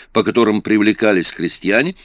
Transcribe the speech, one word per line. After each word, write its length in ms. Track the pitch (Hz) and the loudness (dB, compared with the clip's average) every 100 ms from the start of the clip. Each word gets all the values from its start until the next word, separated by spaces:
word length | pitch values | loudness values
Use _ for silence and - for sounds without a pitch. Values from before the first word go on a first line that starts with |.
| - | -4
по 100 | 113 | -2
которым 400 | 95 117 110 107 | 0 2 2 0
привлекались 720 | - 107 107 98 110 92 80 | 0 2 2 2 0 0 -2
крестьяне, 640 | - 82 - 92 110 160 - | -6 -8 -6 -2 0 -2 -6